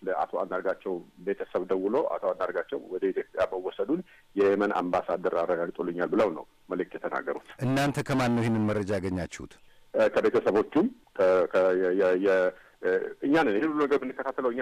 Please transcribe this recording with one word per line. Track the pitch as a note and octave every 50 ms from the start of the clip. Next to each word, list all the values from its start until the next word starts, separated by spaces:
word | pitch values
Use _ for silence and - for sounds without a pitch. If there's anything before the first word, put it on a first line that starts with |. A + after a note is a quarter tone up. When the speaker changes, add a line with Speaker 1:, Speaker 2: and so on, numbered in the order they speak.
Speaker 1:
ለአቶ | G2 F#2+ F#2 - F2 - -
አንዳርጋቸው | F2+ F#2+ F#2 F#2 F#2 F#2 F#2+ F2 - - G2 F#2 F2 F2 - _ -
ቤተሰብ | E2+ G2 G2 - F#2 - - F#2 F2+
ደውሎ | F#2+ F#2+ F#2+ F#2 G2+ A2+ C#3+ - -
«አቶ | - - -
አንዳርጋቸው | F#2 F2+ - F2+ E2+ F2+ F2+ E2+ - C#3 C3+ A#2+
ወደ | - F#2 F2+ G2
ኢትዮጵያ | F#2+ F2 F#2+ - - - - F#2
መወሰዱን | - F#2+ F#2 F2+ F2+ - - G2 A2 D#3 F#3 F3+ - - - _ _ _
የየመን | G2+ G2 G2 G2+ G2+ G#2 G2+ G2+
አምባሳደር | F#2 F2 F2+ F2+ F2+ - - F2 F2 F2 F#2 -
አረጋግጦልኛል» | E2+ E2+ E2+ F2+ E2 E2+ E2+ - - - F2+ E2+ F2 F2 D#2+
ብለው | F2+ G#2+ A2+ G2
ነው | D#2+ D2 - - _ _ _
መልእክት | - F#2 F2+ F2+ - -
የተናገሩት። | - - E2+ - - - - - - - - - -
Speaker 2:
እናንተ | B2 B2+ C3+ C#3 C#3 C#3+ C3 D3 C3
ከማን | - C3+ C3 B2+ A#2+ A#2+
ነው | A#2 A2+
ይህንን | A#2 A2+ A2 G#2+
መረጃ | G#2+ G#2+ G#2 G2+ F#2
ያገኛችሁት? | G#2 F#2+ F2 F#2+ F#2 F2+ E2 - - - B1+ - - - - - - - - - -
Speaker 1:
እ፣ | - A2 G#2
ከቤተሰቦቹም | - A#2+ - G#2+ B2 A2+ - A#2 F#2+ G#3+ - - - - G3+ C4 - - _ _ _
ከ-፣ | - F#2+ F#2 F#2 F#2 E2+
ከ-፣ | - - F#2+ F#2 F#2 F2+
የ-፣ | F#2 F#2+ F2+ F2+
የ-፣ | G2 G2 F#2 F2+ F#2
የ-፣ | G2 G2 F#2+ F#2+ F2+ F#2 - - - _ _
እ፣ | _ F#2+ F#2 F#2 F#2+ - - - -
እኛ | - C#3 D3
ነን | E3 D#3 A#2+ G2
ይህን | G#2 C#3+ D#3+
ሁሉ | D3+ D3+
ነገር | D3 C3 C#3+
የምንከታተለው | C3+ B2+ B2+ B2+ - C3 C3+ B2+ - C3 B2
እኛ | A#2+ C3